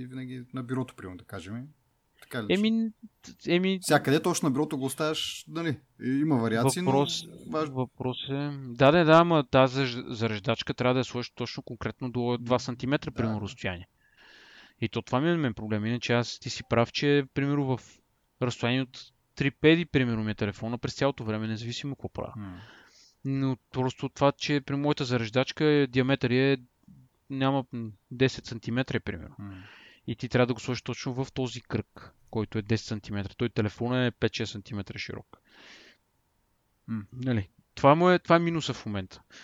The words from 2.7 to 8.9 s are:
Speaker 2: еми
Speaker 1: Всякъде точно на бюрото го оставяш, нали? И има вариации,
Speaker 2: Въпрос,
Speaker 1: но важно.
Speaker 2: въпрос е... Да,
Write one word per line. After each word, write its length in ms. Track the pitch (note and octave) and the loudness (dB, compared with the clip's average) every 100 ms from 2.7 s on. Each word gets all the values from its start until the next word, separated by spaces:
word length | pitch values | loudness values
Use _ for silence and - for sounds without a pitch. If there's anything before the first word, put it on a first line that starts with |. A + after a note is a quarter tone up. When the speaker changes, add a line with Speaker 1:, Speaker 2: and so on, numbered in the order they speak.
| A3+ A3+ - G#3+ _ - - - | 0 -2 -6 -20 _ -20 -10 0
Speaker 2:
еми 320 | F3 F#3+ F#3+ | 2 2 0
Speaker 1:
Всякъде 400 | - D3 C3+ D#3 | 2 2 4 2
точно 280 | F3 D#3 D#3+ | 2 0 0
на 40 | |
бюрото 240 | B2+ D3+ C#3 | 0 0 -2
го 80 | C3+ | -4
оставяш, 600 | - D#3 D#3 - - - | -2 -2 -2 -6 -10 -10
нали? 320 | D#3 E3 A2+ _ - | -4 -4 -4 _ -8
И 60 | A#2 | -2
има 280 | C#3 D#3 B2+ | 0 2 2
вариации, 440 | A2+ A2+ C3 F3 | 2 2 2 0
Speaker 2:
Въпрос, 440 | C3+ C3+ C#3+ - - | 2 2 2 -4 -10
Speaker 1:
но 240 | - - | -14 -6
важно. 240 | D#3 D#3 B2+ | -4 -4 -4
Speaker 2:
въпрос 420 | B2 - B2+ A#2+ - | -6 -6 -6 -6 -6
е... 220 | C#3 D3 C#3 C3 | -4 -6 -8 -6
Да, 240 | A#2+ E3 | 4 6